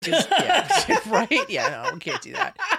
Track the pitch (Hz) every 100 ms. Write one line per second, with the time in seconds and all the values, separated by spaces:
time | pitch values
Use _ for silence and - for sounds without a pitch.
0 | - 320 - 392 - 359 - 381 - 440
1 | 220 214 226 302 - 170 - 131 508 175
2 | - - - - - - 392